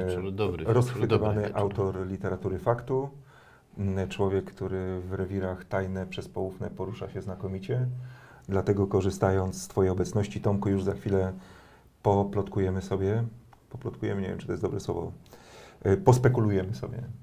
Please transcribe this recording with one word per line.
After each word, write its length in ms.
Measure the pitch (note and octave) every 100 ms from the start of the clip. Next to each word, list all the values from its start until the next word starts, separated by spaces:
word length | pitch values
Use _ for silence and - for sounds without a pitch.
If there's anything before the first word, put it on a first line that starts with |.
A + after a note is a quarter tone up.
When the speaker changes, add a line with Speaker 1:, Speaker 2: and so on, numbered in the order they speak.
| F#2
Speaker 1:
wieczór, 260 | F2+ F#2+
dobry 240 | G2 G2+ F2
wieczór, 160 | E2 A#2
Speaker 2:
rozchwytywany 600 | B2 - G#2+ G#2+ G#2+ G#2
Speaker 1:
dobry 60 |
wieczór. 160 | G2+ G#2+
Speaker 2:
autor 500 | G2+ G2 G2 F#2 F#2
literatury 520 | F#2+ G2+ F#2 G2 F#2
faktu, 500 | - B2 - C3 C#3 - - - - - _ -
m, 320 | G2 F#2+ F#2+
człowiek, 360 | - G2 G2 F#2
który 540 | - F#2+ F#2+ F#2 F#2
w 140 | F2+
rewirach 520 | F#2 F#2+ G2 F#2 F#2 -
tajne 400 | G2 F#2+ F#2+ F#2
przez 220 | - F2+
poufne 400 | - F#2 - G2+
porusza 400 | - F#2+ A2+ F#2+
się 120 | G2
znakomicie. 680 | F#2+ F#2 F#2+ F#2+ - B2 B2+ - - - - - -
Dlatego, 380 | F#2+ F#2+ G2 G2
korzystając 760 | G2+ F#2+ - G2 F#2+ F#2+ F#2
z 60 | -
twojej 240 | - F#2+
obecności, 500 | F#2+ F#2 G#2+ G2+ -
Tomku, 280 | A2+ G2+ G#2
już 140 | G2
za 100 | F#2+
chwilę 400 | F#2+ - G2 F#2 F#2 - - - - - _
poplotkujemy 800 | G#2+ G2+ G2+ G2+ F#2+ G#2 F#2+ F#2+
sobie. 420 | F#2 F#2+ G2 A2 A#2 - - - _
Poplotkujemy, 520 | - - - G#2+ G2+
nie 60 | F#2+
wiem, 100 | F#2
czy 80 | -
to 80 |
jest 100 | G2
dobre 160 | G2 G2
słowo. 320 | - E2+ E2+ - - - - - - -
E, 140 | - B2+
pospekulujemy 800 | - B2 B2 B2+ G#2+ G2 F#2 G#2+
sobie 220 | - - - -